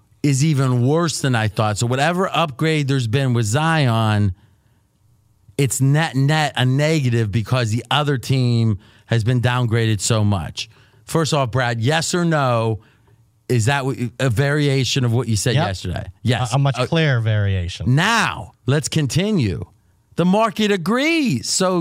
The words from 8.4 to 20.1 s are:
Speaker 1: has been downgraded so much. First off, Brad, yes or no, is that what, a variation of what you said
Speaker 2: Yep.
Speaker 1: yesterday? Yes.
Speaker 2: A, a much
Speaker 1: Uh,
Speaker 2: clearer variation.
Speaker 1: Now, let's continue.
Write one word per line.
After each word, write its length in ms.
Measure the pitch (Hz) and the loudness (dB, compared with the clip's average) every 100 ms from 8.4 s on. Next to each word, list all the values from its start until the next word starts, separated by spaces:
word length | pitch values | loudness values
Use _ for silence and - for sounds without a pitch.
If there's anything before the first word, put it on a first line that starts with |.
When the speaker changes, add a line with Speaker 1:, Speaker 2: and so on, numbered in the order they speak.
| 123 117 113 98 - - - | 2 2 2 0 -6 -14 -2
Speaker 1:
has 180 | 117 104 | -2 0
been 160 | 127 | 0
downgraded 580 | 123 123 120 117 113 104 | 0 0 0 0 0 0
so 240 | - 113 | 0 2
much. 460 | 101 98 73 - - - - _ | 2 0 -4 -12 -14 -16 -20 _
First 300 | - 160 151 | -4 -2 0
off, 180 | 151 127 | 0 0
Brad, 300 | 127 120 117 | 0 -2 0
yes 340 | 117 160 - 180 | 0 0 0 -2
or 80 | |
no, 560 | 170 156 131 117 113 107 - _ _ _ _ _ - | 0 2 2 0 -2 -4 -10 _ _ _ _ _ -4
is 160 | 123 107 | 0 0
that 200 | 139 135 | 0 -2
what, 120 | 120 120 - | -4 -6 -2
a 100 | 131 | -2
variation 720 | 98 143 151 143 135 120 143 | 0 0 0 0 0 0 0
of 80 | 123 | 0
what 160 | 117 117 | 0 0
you 80 | 107 | -2
said 200 | 127 123 | 0 0
Speaker 2:
Yep. 120 | 110 | 0
Speaker 1:
yesterday? 380 | 92 90 - - - | -4 -8 -8 -10 -6
Yes. 320 | 113 120 123 | -2 0 0
Speaker 2:
A, 20 | 139 | 0
a 40 | |
much 180 | 139 127 | 0 0
Speaker 1:
Uh, 80 | 127 | 0
Speaker 2:
clearer 340 | 165 156 120 | 0 2 0
variation. 760 | 110 107 101 95 87 - 113 139 | 0 0 0 -2 -4 -4 0 2
Speaker 1:
Now, 580 | 196 226 156 - - _ - | 2 2 0 -4 -12 _ -2
let's 200 | 147 - | -2 0
continue. 760 | 165 139 156 202 202 104 - - _ _ _ _ | -2 -2 0 0 0 0 -4 -10 _ _ _ _